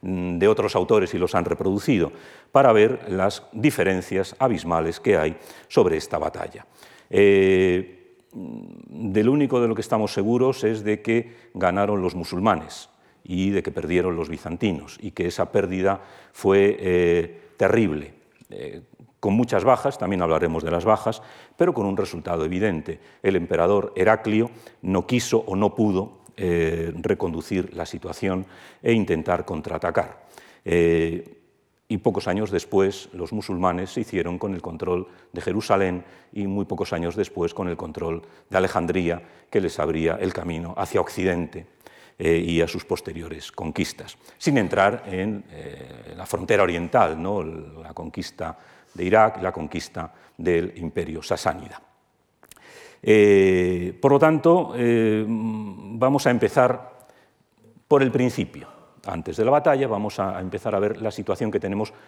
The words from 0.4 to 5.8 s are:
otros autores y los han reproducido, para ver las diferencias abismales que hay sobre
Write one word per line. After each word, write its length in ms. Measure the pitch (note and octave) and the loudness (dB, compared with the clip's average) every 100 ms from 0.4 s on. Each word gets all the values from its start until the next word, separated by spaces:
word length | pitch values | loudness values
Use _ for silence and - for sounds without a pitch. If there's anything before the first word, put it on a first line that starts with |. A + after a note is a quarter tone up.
| G2 | 2
otros 300 | A2 G#2 G2+ | 4 2 0
autores 380 | F2+ G#2+ F#2 | 2 2 2
y 40 | F2+ | -2
los 160 | F2+ | 0
han 100 | F#2 | 0
reproducido, 680 | E2 E2 F#2 G2 - A2 D#2+ - - - _ | -2 -2 0 -2 2 2 2 -4 -20 -20 _
para 200 | C3+ C3+ | 4 6
ver 380 | A2 A2 B2 - | 8 6 4 -4
las 320 | F#2+ F#2+ - - | 0 0 -2 -12
diferencias 840 | A2 C3+ - G2 F#2 F2+ F#2+ F#2+ - | 0 0 2 0 0 -2 -4 -4 0
abismales 640 | C3 G2+ E2+ E2 D#2+ E2+ | 0 0 0 0 0 -2
que 160 | - F#2 | 2 2
hay 200 | D#2 E2 - - - | 2 -4 -16 -20 -2
sobre 300 | - | 2